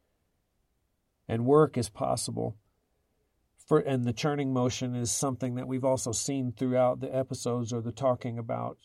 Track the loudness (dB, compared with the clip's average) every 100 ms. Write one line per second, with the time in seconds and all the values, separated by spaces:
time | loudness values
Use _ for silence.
0 | _ _ _ _ _ _ _ _ _ _
1 | _ _ -4 0 6 6 6 4 -4 -2
2 | -2 -2 -2 -4 -4 -6 _ _ _ _
3 | _ _ _ _ _ _ 2 2 4 0
4 | 0 0 0 0 0 2 0 0 -4 -4
5 | -2 -2 -2 -2 -4 -4 -4 -2 0 0
6 | 0 -4 -2 -2 -2 -2 0 4 4 2
7 | -2 -2 -2 -4 -2 -2 -2 -4 -6 -2
8 | 0 0 -2 -8 -6 -6 -6 -10